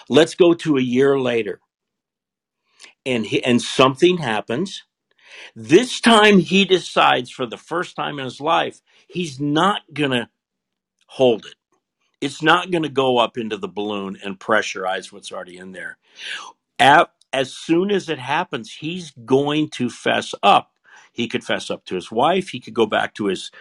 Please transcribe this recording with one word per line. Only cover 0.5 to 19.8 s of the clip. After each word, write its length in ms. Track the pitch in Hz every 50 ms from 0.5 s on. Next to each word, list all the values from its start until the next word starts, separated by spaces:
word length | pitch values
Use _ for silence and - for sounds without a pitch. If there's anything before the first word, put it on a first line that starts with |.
| 165
to 220 | 170 - 160 147
a 60 | 135 127
year 360 | 127 120 127 139 139 139 139
later. 420 | 127 123 120 117 107 98 - - _ _ _ _ _ _ _ _ _ _ _ _ _ _ _ _ _ _ _ _ _ _ _ _ - - _ _ _
And 200 | 135 127 117 107
he, 160 | 98 - - -
and 180 | 131 120 120
something 580 | - - - - 135 131 135 - - 175 180 175
happens. 680 | 156 120 110 104 - - 117 131 185 190 - - - _ _ _ _ _ _ _ _ - - - - - _
This 460 | 113 113 107 143 196 254 247 - -
time 380 | - 233 233 208 208 214 208 190
he 260 | 160 - 175 196 196
decides 680 | 175 185 170 165 - - 180 156 143 139 131 127 123
for 160 | - - 131
the 120 | 113 104 101
first 380 | - - 156 170 175 - -
time 220 | - 147 151 147 143
in 60 | 135
his 160 | 127 120 123
life, 400 | 139 156 165 165 151 123 - _ _ _ _ _ _ _
he's 320 | - 175 180 156 135 127
not 420 | 147 147 147 156 170 196 208 - - _ 151
gonna 380 | 135 147 139 131 120 110 - _ _ _ _ _ _ _ _ _ _ _ _ _ _ _
hold 400 | _ - - 135 127 117 98 -
it. 100 | - - _ _ _ _ _ _ _ _ _ _ _ _ _
It's 220 | - 143 135 - 151
not 280 | 156 165 180 180 190
gonna 200 | 180 170 156 147
go 260 | 135 135 135 131 127 120
up 200 | 113 104 - 127
into 180 | 113 110 110
the 120 | 101 95 95
balloon 500 | 87 104 104 104 107 101 98 98 98 - -
and 160 | 101 98 95
pressurize 720 | - - 113 107 101 - - 101 92 92 95 95 92 -
what's 220 | 98 98 - - -
already 240 | 95 92 90 87
in 160 | 87 92 95 95
there. 240 | 90 82 85 - _ _ _ _ - - - - - - - - _ _ _ _ _
At, 320 | 127 135 143 160 - - _ _ _ _ -
as 200 | 135 135 127 -
soon 380 | - - - 160 170 190 202
as 180 | 208 185 151 147
it 100 | 156 127
happens, 540 | 123 131 143 160 185 - - 127 110 - -
he's 380 | - - 151 175 185 175 151 _ - 113
going 440 | 113 131 135 143 143 147 156 151 147
to 180 | - -